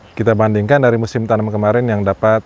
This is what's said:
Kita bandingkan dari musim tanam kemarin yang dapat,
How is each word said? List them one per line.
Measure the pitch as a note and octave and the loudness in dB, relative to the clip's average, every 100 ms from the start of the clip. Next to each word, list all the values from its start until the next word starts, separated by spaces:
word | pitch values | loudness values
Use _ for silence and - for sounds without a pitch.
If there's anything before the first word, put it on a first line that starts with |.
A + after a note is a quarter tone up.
| - - | -12 -4
Kita | A2 | 0
bandingkan | G#2+ A2 G#2+ G#2 C#3+ | 2 2 0 0 2
dari | B2 A#2 | 2 0
musim | A2+ A#2+ A2 | -2 -4 -2
tanam | G#2+ G#2+ | -2 -2
kemarin | G#2 G#2 A#2+ B2 | -2 0 0 0
yang | G#2 | -2
dapat, | G2 G2 A2 A2 | -2 0 0 0